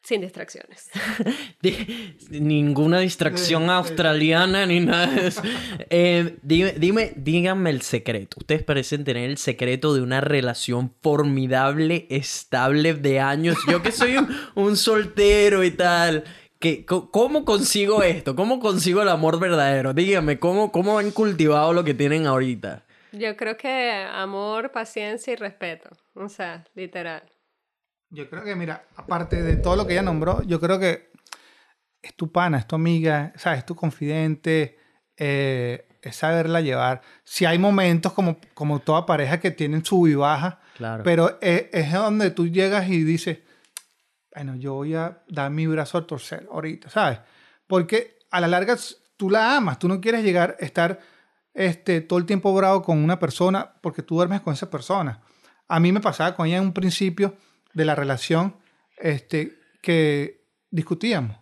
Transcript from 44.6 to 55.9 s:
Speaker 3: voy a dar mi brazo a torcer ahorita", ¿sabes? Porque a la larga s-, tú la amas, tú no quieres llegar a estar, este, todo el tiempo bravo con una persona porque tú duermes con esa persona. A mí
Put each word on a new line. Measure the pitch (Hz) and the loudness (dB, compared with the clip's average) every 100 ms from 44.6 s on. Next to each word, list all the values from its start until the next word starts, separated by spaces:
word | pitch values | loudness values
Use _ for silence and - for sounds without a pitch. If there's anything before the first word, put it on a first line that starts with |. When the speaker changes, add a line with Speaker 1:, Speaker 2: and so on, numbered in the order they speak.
| 139 135 | -10 -8
Speaker 3:
voy | 147 160 | -6 -4
a | 165 175 _ | -6 -10 _
dar | 147 139 | -6 -4
mi | 151 160 | -2 -2
brazo | 156 143 175 | -2 -2 -6
a | 165 | -6
torcer | 143 - 160 - | -12 -10 -14 -10
ahorita", | 160 156 160 - | -10 -10 -12 -6
¿sabes? | 214 175 117 _ _ _ _ _ | -2 -2 -2 _ _ _ _ _
Porque | 185 170 214 - _ _ | 0 2 -2 -4 _ _
a | 180 | -2
la | 170 | 2
larga | 180 196 | 2 2
s-, | 240 - - _ _ | -2 -4 -16 _ _
tú | 190 | 0
la | 214 226 285 | 2 4 2
amas, | 196 123 | 0 0
tú | 175 | 0
no | 190 | 0
quieres | 214 226 | 0 2
llegar | 214 180 175 - | 2 2 2 -2
a | 151 | -6
estar, | - 170 190 - _ _ _ _ | 0 0 -2 -12 _ _ _ _
este, | - 190 165 - 165 | -2 -2 0 0 -2
todo | 160 180 | 0 -2
el | 175 | 0
tiempo | 202 196 190 | 0 2 4
bravo | 190 190 | 4 2
con | 185 156 | 2 2
una | 156 180 | 2 0
persona | 160 - 180 190 - _ | -2 0 0 0 -4 _
porque | 170 156 | -8 -8
tú | - 165 | -4 0
duermes | 175 196 | 0 -2
con | 175 | -4
esa | 139 - | -6 -6
persona. | 147 - 196 156 110 _ _ _ _ _ | -10 -2 -2 -2 -8 _ _ _ _ _
A | 165 | 2
mí | 170 | 4